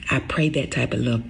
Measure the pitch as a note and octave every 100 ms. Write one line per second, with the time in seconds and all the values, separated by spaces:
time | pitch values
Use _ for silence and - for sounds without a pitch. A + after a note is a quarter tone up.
0 | - C3+ - - D#3 C#3 B2+ B2+ A#2+ A#2+
1 | A#2+ A#2 A#2